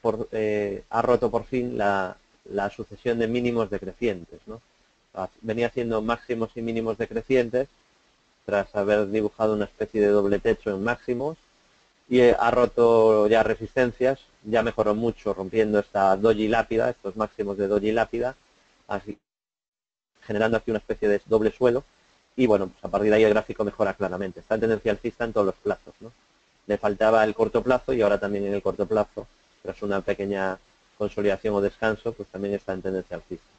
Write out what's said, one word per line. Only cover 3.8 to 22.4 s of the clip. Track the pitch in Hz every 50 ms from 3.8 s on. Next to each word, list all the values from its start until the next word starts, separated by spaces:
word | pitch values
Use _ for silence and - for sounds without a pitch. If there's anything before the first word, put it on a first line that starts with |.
| 95 95 90 - 120 113 98 90 82 - - 73 -
¿no? | 107 110 117 - _ _ _ _ _ _ _ _ _ -
Ha-, | 92 92 - _ _
venía | - 110 110 117 117 120
haciendo | - 127 120 117 113 110
máximos | 107 113 117 113 - - 123 113 113 110 -
y | 120
mínimos | 113 117 113 113 113 113 107 -
decrecientes | 113 - 110 113 - - 131 127 120 113 120 123 139 - _ _ _ _ _ _ _ _ _ _ _ _ _ _ _
tras | - 101 101 98 - -
haber | 104 98 101 107 107 104 98
dibujado | 104 110 104 104 - - 110 107 107
una | 104 101
especie | - - - 110 - - 107
de | 104 101
doble | 104 104 98 101 101 98
techo | - 117 110 - - 110
en | 101 95 101
máximos | 117 120 - - - 123 120 135 151 165 - _ _ _ _ _ _ _ _ _ _ _ _ _ -
y, | 123 127
eh, | 123 120 - -
ha | 113 117
roto | 117 123 123 110 - 120 117 117 117 113 110 110 110 107 104 104
ya | 113 113 110
resistencias, | 110 110 - 113 101 - 131 127 120 110 - 127 131 135 - - _ _ _ -
ya | 107 110 113 110
mejoró | 117 - - 107 104 104
mucho | 110 117 117 110 - - 104 98
rompiendo | 92 95 92 110 113 110 107 104 104
esta | - - - 101 98 95 95 95
doji | 104 113 110 104 107 107
lápida, | 113 113 110 - 113 113 120 120
estos | 120 - - 101 92
máximos | 110 107 104 - - 104 101 101 98
de | 101 98
doji | 104 104 101 107
lápida, | 110 117 110 - - 117 120 127 139 - _ _ _ _ _ _ _ _ _ -
así, | 104 98 98 107 104 - _ _ _ _ _ _ _ _ _ _ _ _ _ _ _ _ _ _ _ _
generando | - - 107 104 110 113 113 110
aquí | - -
una | 110 104
especie | - - 110 - - 104
de | 101 101 -
doble | - 110 110 107 107
suelo | - - 123 123 120 131 - _ _ _ _ _ _ _ _ _ _
y | -